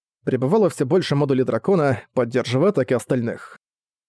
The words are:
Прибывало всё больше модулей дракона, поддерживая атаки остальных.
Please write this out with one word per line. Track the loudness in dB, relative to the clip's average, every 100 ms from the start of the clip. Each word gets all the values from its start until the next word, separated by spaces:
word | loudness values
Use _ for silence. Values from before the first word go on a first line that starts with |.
| _ _
Прибывало | -4 -2 0 2 2
всё | 0 0
больше | 0 0 0
модулей | 2 0
дракона, | 0 -2 0 2 2 -2 -4
поддерживая | -4 -2 -2 -2 0 2
атаки | 0 0
остальных. | -2 0 -2 -2 -8 -14 -20 _ _ _ _